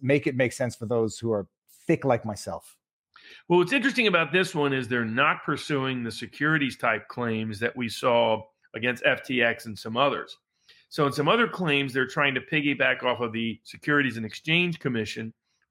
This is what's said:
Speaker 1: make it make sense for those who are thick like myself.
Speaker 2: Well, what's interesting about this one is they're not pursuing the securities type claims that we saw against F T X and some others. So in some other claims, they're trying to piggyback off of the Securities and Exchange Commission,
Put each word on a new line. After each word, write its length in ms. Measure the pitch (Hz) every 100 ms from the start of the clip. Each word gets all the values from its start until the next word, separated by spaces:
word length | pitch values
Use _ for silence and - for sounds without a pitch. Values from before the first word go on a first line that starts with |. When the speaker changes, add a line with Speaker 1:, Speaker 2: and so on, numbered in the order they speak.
Speaker 1:
make 260 | 131 143 147
it 80 | 127
make 160 | 127
sense 240 | - 123 -
for 100 | 110
those 320 | 120 113 -
who 140 | 113
are 160 | 104 92 _ _ - -
thick 160 | 160
like 220 | 139 117 113
myself. 500 | 101 - 82 - - _ _ _ _ - - -
Speaker 2:
Well, 120 | 175
what's 140 | 175
interesting 340 | 269 262 214 214
about 260 | 175 160
this 200 | 170 190
one 200 | 151 143
is 140 | 135 117
they're 180 | 123 113
not 380 | 113 147 175
pursuing 600 | - 139 - 143 131 127
the 80 | 117
securities 640 | 110 117 - 147 160 135 -
type 320 | 120 107 -
claims 520 | - 120 110 110 101
that 160 | 120 -
we 120 | 120
saw 560 | - 131 120 113 110 - _ _ 113
against 280 | 120 123 151
F 180 | 131
T 180 | - 127
X 240 | 117 117 117
and 120 | 101
some 180 | 113 113
others. 420 | 139 101 - - _ _ _ - _
So 160 | - 143
in 80 |
some 160 | 147 147
other 180 | 226 226
claims, 460 | 196 175 143 139
they're 140 | 131 127
trying 260 | - 143 127
to 60 |
piggyback 640 | - 156 147 135 131 127
off 180 | 127 120
of 100 | 120
the 280 | 110 113 110
Securities 540 | - - - 147 135 113
and 80 | 110
Exchange 540 | - - 165 175 165
Commission, 540 | 139 117 107 - 113 - _ _ _